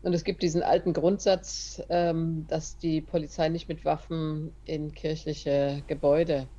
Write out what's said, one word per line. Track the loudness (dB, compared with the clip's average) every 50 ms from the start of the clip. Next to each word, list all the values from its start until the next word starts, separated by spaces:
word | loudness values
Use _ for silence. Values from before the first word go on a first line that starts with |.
Und | 0 0 0
es | 0 0
gibt | -2 -4 0
diesen | 0 0 0 2 4
alten | 4 4 4 4 2 0
Grundsatz, | 4 4 2 2 4 4 4 4 4 2 -8 -10 -10 -10 -10 -10 -12 -4 0
ähm, | 2 2 4 4 2 2 0 0 -2 -4 -4 -2
dass | -4 -4 -4 -6 -12 -4
die | -2 0 0 0
Polizei | -2 0 -2 -2 -2 -2 -2 0 2 2
nicht | 2 -2 -4 -6
mit | -8 -4 0
Waffen | 0 0 0 -2 -6 -4 -2 -2 -2 -2 -4 -6 -8 -10 -12 -8
in | -6 -4 -4 -4 -6
kirchliche | -8 -6 -4 -4 -4 -2 -4 -6 -6 -4 0 2 2 4 4 2 0 -4 -4
Gebäude | -6 -6 2 4 4 6 6 4 4 2 0 0 -6 -12